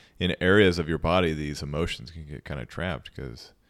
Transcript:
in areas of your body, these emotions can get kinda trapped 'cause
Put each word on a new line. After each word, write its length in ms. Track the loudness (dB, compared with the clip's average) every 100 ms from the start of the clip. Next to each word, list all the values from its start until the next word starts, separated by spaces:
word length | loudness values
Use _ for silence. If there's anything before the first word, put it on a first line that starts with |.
| -20 -4
in 160 | -4 2
areas 380 | 4 6 6 4
of 100 | 0
your 120 | -2
body, 340 | 2 2 2
these 300 | 0 -4 -6
emotions 480 | -6 -4 -4 -6 -12
can 140 | -14 -14
get 180 | -14 -10
kinda 200 | -10 -10
trapped 500 | -8 -6 -6 -10 -12
'cause 380 | -12 -12 -18 _ _